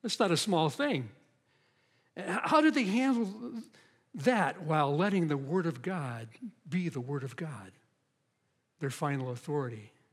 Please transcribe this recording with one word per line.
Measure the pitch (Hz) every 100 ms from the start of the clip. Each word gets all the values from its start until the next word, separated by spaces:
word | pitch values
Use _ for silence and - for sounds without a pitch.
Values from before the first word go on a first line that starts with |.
That's | 226 -
not | 202
a | 165
small | - 175 156
thing. | - 277 135 117 - _ _ _ _ _ _ _ _ _ -
H-, | 180 185
how | - 311
did | 311
they | 294
handle | 208 220 262 240 208 214 240 226 - - - _ _
that | 226 147 240 151 -
while | 156 156 143 143
letting | 202 196 165
the | 143
word | 135 180 170
of | 127
God | 185 185 135 117 113 - 240 - -
be | 170 175
the | 143
word | 123 143
of | 131 -
God, | 160 117 95 - _ _ _ _ _ _ _ _ _ _
their | 139
final | 127 147 139 127
authority? | 123 - 147 127 110 107 _ _